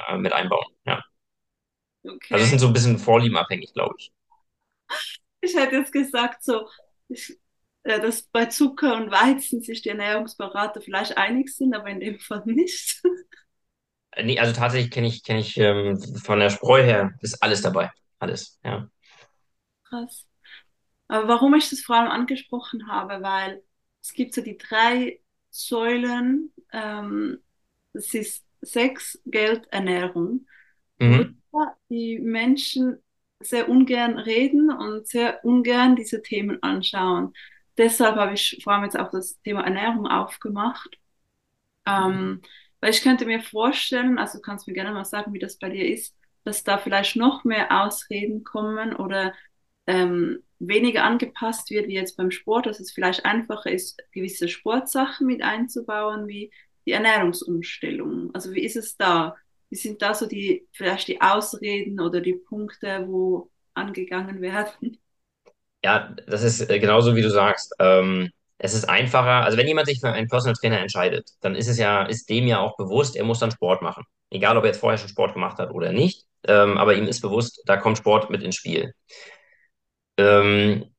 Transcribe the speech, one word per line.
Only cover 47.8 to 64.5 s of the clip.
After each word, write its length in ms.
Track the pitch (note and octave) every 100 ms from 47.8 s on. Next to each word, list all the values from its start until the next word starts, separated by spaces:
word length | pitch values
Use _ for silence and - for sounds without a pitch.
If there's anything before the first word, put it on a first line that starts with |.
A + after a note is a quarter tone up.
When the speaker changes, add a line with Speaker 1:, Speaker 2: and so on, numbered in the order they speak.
Speaker 2:
Ausreden 600 | G3+ - - G#3 G#3 G#3+
kommen 500 | - G#3+ G#3+ G#3+ A3
oder, 400 | - F#3+ G3 F#3+ F#3+ - _ _ _ -
ähm, 560 | F#3 F3+ F3 E3+ - - -
weniger 440 | F3 G#3 A#3+ A3
angepasst 680 | - A#3 A#3 - A3+ A3+ -
wird, 180 | G#3+ G#3
wie 60 |
jetzt 220 | F#3+ F#3 -
beim 140 | F#3
Sport, 360 | F#3 - A3+ A#3+
dass 140 | G#3+
es 120 | F#3
vielleicht 320 | - F#3 F#3+ -
einfacher 440 | A3 A3+ G#3+ -
ist, 320 | F#3 - - -
gewisse 360 | F#3+ F#3 - E3+
Sportsachen 800 | - G#3+ A#3+ C4 C4+ C#4 - C4
mit 160 | A#3+
einzubauen, 840 | - G#3+ B3 B3 A3+ G#3 G#3+ G#3+ G#3
wie 220 | G3+ G#3+ _ _ _ -
die 60 |
Ernährungsumstellung. 1400 | G3 A3 G#3+ F3 F3 - E3+ E3+ - D#3+ - D3+ F3 -
Also 180 | F#3 F#3
wie 100 | F#3
ist 120 | G#3 A#3
es 200 | A3 -
da? 400 | F#3+ E3+ D#3+ - _ _ _
Wie 60 | F#3+
sind 240 | A3 G#3
da 120 | G#3
so 120 | G#3 A3
die, 420 | G3+ G3 - -
vielleicht 360 | - F#3 F#3+ -
die 120 | F#3
Ausreden 800 | F#3+ G3+ - G#3 G#3 G3+ G3+ G3
oder 200 | E3+ F3
die 120 | F3+
Punkte, 720 | F3+ - G#3+ G#3 - G3+ G3 F#3
wo 420 | F#3 F#3 F3+ - _ _
angegangen 640 | - G3+ F#3 F#3 F#3 F#3+ G3
werden? 580 | F3+